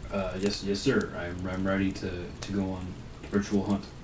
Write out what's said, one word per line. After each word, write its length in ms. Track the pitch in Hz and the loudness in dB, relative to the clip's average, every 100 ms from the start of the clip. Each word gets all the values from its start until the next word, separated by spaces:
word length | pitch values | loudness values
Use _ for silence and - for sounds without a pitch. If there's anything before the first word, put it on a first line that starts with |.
| - | -2
Uh, 220 | 98 92 92 | -2 -2 2
yes, 240 | 101 101 | 0 0
yes, 160 | 98 101 | -2 2
sir. 320 | 139 113 104 92 | 4 4 2 -4
I'm, 300 | 87 90 92 | -6 -4 -2
I'm 180 | 92 | 0
ready 260 | 95 98 98 | 2 4 2
to, 180 | 95 95 90 87 - | 0 -4 -4 -6 -6
to 100 | - | -2
go 120 | 98 | 0
on 220 | 95 92 92 90 - - - | 2 0 -6 -8 -10 -12 0
virtual 340 | 101 101 101 | 0 4 2
hunt. 220 | 98 202 - - | 4 2 0 -12